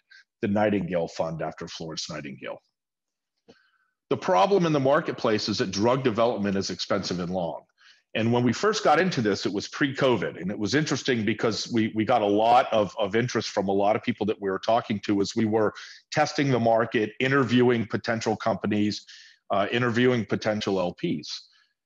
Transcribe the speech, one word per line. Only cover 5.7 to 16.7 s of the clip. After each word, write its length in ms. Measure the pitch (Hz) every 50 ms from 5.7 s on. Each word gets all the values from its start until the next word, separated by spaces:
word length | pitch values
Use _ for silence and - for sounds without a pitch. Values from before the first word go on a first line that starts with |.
drug 320 | 92 98 107 120 131 139 131
development 520 | 123 101 113 113 123 117 104 101 101 95
is 140 | 98 92 -
expensive 500 | 90 - - - 107 101 92 - 92 87
and 120 | 90 85
long. 320 | 92 92 85 80 67 - - _ _ _ _ - - _ _ _ -
And 200 | 117 110 113 120
when 100 | 120 123
we 80 | 123
first 320 | 117 - 202 214 208 - -
got 160 | 165 151 165
into 220 | 190 180 - 131
this, 240 | 110 104 95 - -
it 80 | 104 95
was 160 | 95 - -
pre-covid. 720 | - - 147 139 127 - 143 131 120 95 82 73 - -
And 100 | 85 95
it 80 | 101 104
was 160 | 107 95 120
interesting 480 | 151 156 - 147 - - 139 127 113 104
because 480 | 117 107 - - 113 101 - - -
we, 220 | 120 113 110 107 -
we 80 | 110 107
got 180 | - 127 113
a 40 | 104
lot 460 | 101 101 107 110 117 120 131 135 - 113
of, 200 | 110 104 87 - -
of 160 | 104 92 101
interest 360 | 117 123 120 - 120 - -
from 180 | - 104 95 98
a 20 |
lot 240 | 98 98 101 104 110
of 80 | 110 -
people 220 | 123 113 - 107
that 160 | 101 107 -
we 80 | 101 98
were 100 | 95 95
talking 400 | - 113 113 120 - - 107 98 -
to 160 | - 104 98
as 120 | 98 - -
we 120 | 113 113
were 280 | 104 107 113 107 95 - - - - - - _ -
testing 400 | - 156 147 - - 156 143 139
the 80 | 127 113
market, 540 | 117 117